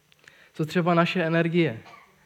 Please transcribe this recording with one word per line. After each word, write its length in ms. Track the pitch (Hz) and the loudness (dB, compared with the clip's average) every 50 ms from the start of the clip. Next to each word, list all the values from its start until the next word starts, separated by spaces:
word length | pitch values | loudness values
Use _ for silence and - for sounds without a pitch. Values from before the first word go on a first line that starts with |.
| _ _ _ _ _ - _ _ - _ _ | _ _ _ _ _ -20 _ _ -20 _ _
Co 140 | - 160 | -8 -6
třeba 280 | 151 - 185 165 175 175 | -4 -2 -2 0 2 2
naše 280 | 170 170 170 - 185 170 | 2 2 0 0 -2 -2
energie? 580 | 160 165 165 170 170 160 175 165 143 113 110 - - - - - _ _ _ _ | 0 0 0 0 0 2 0 0 0 -2 -6 -14 -20 -20 -20 -20 _ _ _ _